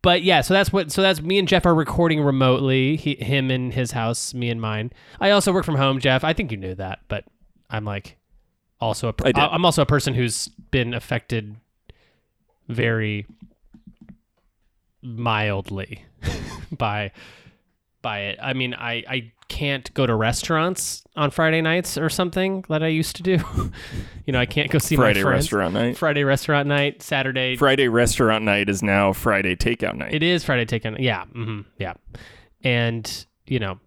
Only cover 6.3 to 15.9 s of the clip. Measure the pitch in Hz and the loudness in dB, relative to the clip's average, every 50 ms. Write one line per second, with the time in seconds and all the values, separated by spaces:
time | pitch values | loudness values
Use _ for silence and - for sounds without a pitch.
6.3 | 165 - 202 127 113 101 98 92 92 90 98 92 98 - _ _ 107 101 - _ | -2 -2 -4 -6 -6 -8 -8 -10 -8 -8 -8 -10 -10 -12 _ _ -10 -10 -10 _
7.3 | _ _ _ _ _ _ _ _ - 110 107 107 101 101 - - - _ _ _ | _ _ _ _ _ _ _ _ -8 -6 -6 -6 -8 -8 -10 -14 -20 _ _ _
8.3 | _ _ _ _ _ _ _ _ _ _ - 113 104 - - 117 110 - - 131 | _ _ _ _ _ _ _ _ _ _ -4 -4 -2 -2 -4 -4 -4 0 0 2
9.3 | 120 139 143 151 - 165 175 175 151 - 147 - 151 147 - 143 127 120 123 117 | 4 4 2 2 0 2 2 2 4 4 2 2 2 0 0 0 0 0 0 -2
10.3 | 110 - - - _ - - _ - 131 123 117 120 113 - - 127 120 - _ | -2 -4 -8 -8 _ -20 -12 _ -2 -2 -2 -2 -4 -8 -6 -4 -6 -6 -4 _
11.3 | 123 113 104 104 104 113 _ _ _ _ _ _ - _ _ _ _ _ _ _ | -6 -4 -4 -6 -16 -18 _ _ _ _ _ _ -20 _ _ _ _ _ _ _
12.3 | _ _ _ _ _ _ _ - 123 113 117 117 113 113 110 107 107 104 101 - | _ _ _ _ _ _ _ -8 -4 0 0 0 0 0 -2 -2 -4 -6 -8 -10
13.3 | - _ - - _ _ _ _ _ - _ - - _ - - - _ _ _ | -16 _ -20 -20 _ _ _ _ _ -20 _ -20 -20 _ -20 -20 -20 _ _ _
14.3 | _ _ _ _ _ _ _ _ _ _ _ _ _ _ - 127 113 110 120 117 | _ _ _ _ _ _ _ _ _ _ _ _ _ _ -16 -14 -10 -4 -2 0
15.3 | 110 107 107 107 101 98 95 - 101 98 95 - | 0 2 0 0 -2 -4 -6 -8 -8 -10 -8 -10